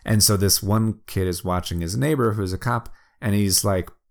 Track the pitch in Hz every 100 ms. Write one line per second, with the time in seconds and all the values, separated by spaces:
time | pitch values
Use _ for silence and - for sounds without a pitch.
0 | - 107 104 101 98 - 98 110 110 104
1 | - 98 92 85 92 90 - 85 85 117
2 | 143 143 117 104 95 95 120 120 - -
3 | _ - 107 101 101 95 104 92 87 -
4 | _